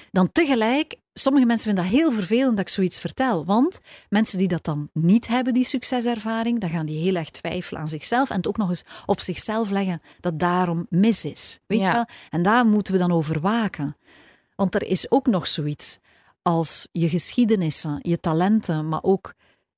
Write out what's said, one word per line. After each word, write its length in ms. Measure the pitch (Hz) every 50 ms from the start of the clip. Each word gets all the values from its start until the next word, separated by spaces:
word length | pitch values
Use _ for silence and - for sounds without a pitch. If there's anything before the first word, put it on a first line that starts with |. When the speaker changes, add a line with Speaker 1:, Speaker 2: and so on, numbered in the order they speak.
| - _
Speaker 1:
dan 220 | - 185 185 -
tegelijk, 640 | - 330 339 277 262 226 214 226 262 294 311 - - - _ _
sommige 340 | - - - 269 277 285 254
mensen 180 | 233 233 226 -
vinden 180 | 214 202 185 170
dat 80 | 185 214 294
heel 120 | 330 311
vervelend 440 | 233 214 185 165 220 247 269 262 226
dat 100 | 196 185
ik 60 | -
zoiets 280 | - - 185 180 - -
vertel. 440 | - 165 - - 262 262 202 160 147
Want 360 | 175 202 233 269 370 - - - - - - - -
mensen 300 | 202 214 220 - - 180
die 100 | 196 175
dat 160 | 175 165 -
dan 240 | 165 147 147 147 -
niet 340 | - 156 160 170 202 233 - 226
hebben, 260 | 226 254 247 262 226
die 100 | 254 247
succeservaring, 960 | - - 247 - - 262 247 226 240 240 220 208 220 226 226 226 240 233 226
dan 100 | 196 160
gaan 160 | 160 170 160
die 120 | 151 156 156
heel 160 | 165 190 190
erg 160 | 170 156 -
twijfelen 500 | - - - 165 175 180 - - - 151
aan 80 | 151 151
zichzelf 420 | 160 147 - - 233 247 277 -
en 60 | -
het 120 | 185 - -
ook 80 | 208
nog 120 | 220 202 175
eens 160 | 175 - - - - - -
op 140 | - 196 -
zichzelf 500 | - - 170 - - - 214 226 226 196
leggen 320 | 196 196 196 185 170 160 - - - _
dat 180 | - 180 165 143
daarom 480 | 180 175 175 180 185 175 165 170 - -
mis 340 | - 175 202 233 208 - -
is. 340 | 147 - - - - - - _
Weet 120 | - 196 226
Speaker 2:
Ja. 60 | 190 185
Speaker 1:
je 40 | 160
wel? 100 | 233 226 - - - - -
En 120 | - 165
daar 240 | 175 202 220 254 240
moeten 260 | 220 208 208 196 -
we 60 | 190 180
dan 140 | 180 175
over 280 | 175 165 151 156 156 151
waken. 560 | 156 196 226 233 220 190 - - 143 123 131 _ _ _ - - - _ _ _ _ _ _
Want 200 | - 196 180 -
er 80 | 202 -
is 240 | - 185 - - -
ook 160 | 240 269 -
nog 200 | 254 202 170 -
zoiets 520 | - - 160 147 151 147 - - - - - _ _ _ _ _ _ _ _
als 460 | - 175 165 165 160 - - - - -
je 160 | - 170 165 160
geschiedenissen, 880 | 170 170 - - - 240 240 208 226 190 170 156 - - - 156 147 147
je 180 | - 175 170 -
talenten, 680 | - 170 156 165 185 196 220 220 - - 160 156 156 160
maar 140 | 156 -
ook, 320 | - 190 196 - - - - _ _ _ _ _ _ _ _